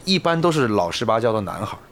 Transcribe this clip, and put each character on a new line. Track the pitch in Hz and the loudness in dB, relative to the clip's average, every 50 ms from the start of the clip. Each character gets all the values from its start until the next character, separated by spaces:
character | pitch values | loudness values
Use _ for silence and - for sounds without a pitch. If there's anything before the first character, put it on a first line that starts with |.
| - | -2
一 | 190 190 | 0 0
般 | 170 - 170 170 165 | 0 2 0 0 2
都 | 160 175 | 2 2
是 | 156 156 127 113 | 2 2 2 2
老 | 104 98 87 87 | 2 2 0 0
实 | 85 - 120 | -2 -2 0
巴 | 110 110 113 | 0 0 2
交 | 113 120 | 2 0
的 | 110 110 | 0 0
男 | 98 85 - 87 107 | -2 -4 -6 -6 -8
孩 | 104 - | -8 -10
儿。 | - - - | -12 -14 -6